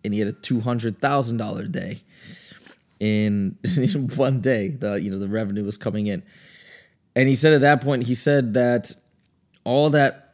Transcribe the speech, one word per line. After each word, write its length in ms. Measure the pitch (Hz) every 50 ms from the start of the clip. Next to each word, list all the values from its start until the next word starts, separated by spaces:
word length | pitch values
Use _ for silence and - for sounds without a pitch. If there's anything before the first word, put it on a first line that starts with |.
| -
and 120 | 110 101
he 40 | 104
had 80 | 107
a 60 | 98 -
two 280 | _ - - 131 117
hundred 380 | 110 127 123 117 113 113 98 _
thousand 380 | - 139 143 139 127 117 120
dollar 280 | 113 110 104 - - 208
day 360 | - 165 - - 92 - - _ _ _ _ - - - - - - - - - - - _ _ _ _ _
in, 580 | 104 107 107 104 107 107 104 101 98 95 - -
<laughs> 180 | - - 180
in 320 | 143 127 120 98 143 131 117 -
one 260 | - 135 135 135 123
day. 280 | 98 131 127 110 98 98
The, 260 | 147 123 - 104 101
you 160 | 101 82 101
know, 80 | 95 98
the 80 | 101
revenue 360 | 98 104 110 113 98 101 104 104
was 140 | 101 104
coming 300 | - - 110 98 107 104
in. 160 | 104 98 87 - _ _ - - - - - - - - - _ _ _ _ _ _ _
And 140 | 123 131 135
he 60 | 135
said 180 | - 151 156 156
at 80 | 143
that 200 | 135 143 147 127
point, 260 | 131 139 139 123 120
he 80 | 117 123
said 400 | - - 151 143 143 127 113 104
that 380 | 127 123 120 120 120 - - - _ _ _ _ _ _ _ _ _ _ _ _ _ _
all 280 | 113 123 139 147 151
that 380 | 143 147 139 131 - - _ _